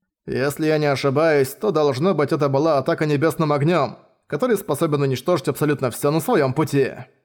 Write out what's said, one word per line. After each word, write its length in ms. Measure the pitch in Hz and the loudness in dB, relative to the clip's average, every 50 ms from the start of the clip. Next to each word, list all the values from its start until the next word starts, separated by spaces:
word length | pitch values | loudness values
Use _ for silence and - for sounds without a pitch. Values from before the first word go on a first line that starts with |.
| _ _ _ _ _ | _ _ _ _ _
«Если 420 | - 120 120 135 147 - - 156 | -6 -4 -2 -2 -2 -2 -2 0
я 100 | 156 156 | 0 2
не 80 | 151 147 | 2 2
ошибаюсь, 640 | 143 139 127 - 139 131 147 165 165 151 143 131 131 | 0 0 0 0 0 0 2 2 4 4 2 2 0
то, 220 | - - 214 208 | -2 -4 -4 -2
должно 420 | 151 156 151 143 127 127 165 196 180 | 0 2 2 0 0 0 0 0 0
быть, 180 | 151 143 - | 0 0 0
это 160 | 165 143 151 | 0 0 0
была 300 | 139 131 139 156 165 147 | 0 2 2 2 2 2
атака 280 | 135 - 170 165 156 156 | 2 0 0 -2 0 0
небесным 460 | 151 147 135 156 160 - - 160 147 | 0 0 2 0 0 0 0 0 0
огнем, 460 | 147 139 143 170 185 156 131 104 - - - _ _ _ _ | 0 2 2 2 2 2 0 -2 -6 -12 -20 _ _ _ _
который 280 | _ - 147 254 247 214 | _ -4 -2 0 0 0
способен 460 | - - - 147 - 170 156 147 143 | -2 -2 -4 -2 -2 0 0 0 0
уничтожить 480 | 143 139 127 - - 180 180 139 - 151 | 0 0 -2 -2 0 -2 -2 0 0 -4
абсолютно 420 | 131 - 151 151 143 - 139 120 | -2 0 0 0 0 0 -2 -4
все 200 | - - 151 143 | -4 -2 -2 0
на 100 | 156 160 | 0 0
своем 320 | 156 254 240 160 139 131 123 | 0 0 2 2 2 0 0
пути», 400 | 156 156 - 143 139 131 95 - - - - _ _ | -2 -2 0 2 2 2 0 -2 -10 -16 -18 _ _